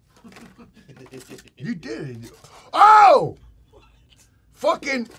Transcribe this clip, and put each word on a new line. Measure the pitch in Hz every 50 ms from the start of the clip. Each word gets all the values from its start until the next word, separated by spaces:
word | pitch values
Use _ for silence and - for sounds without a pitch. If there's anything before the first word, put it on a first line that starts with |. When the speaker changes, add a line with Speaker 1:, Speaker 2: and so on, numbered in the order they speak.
| _ _ _ _ _
Speaker 1:
<laughs> | 220 - - - - _ _ 233 _ _ _ _ _ 123 131 131 123 131 131 - - 135 - - _ _
Speaker 2:
You | - 131 208 247
did. | 160 151 277 330 311 160 135 120 117 117 - - _ _ _ _ - _ _ -
Oh! | - 403 427 427 427 403 381 302 - 254 208 - _ _ _ _ _ _ _ _ _ _ _ _ _ _ _ _ _ _ _ _ _ _ _
Fucking | _ - - 294 - - - 285 269 247 226 - -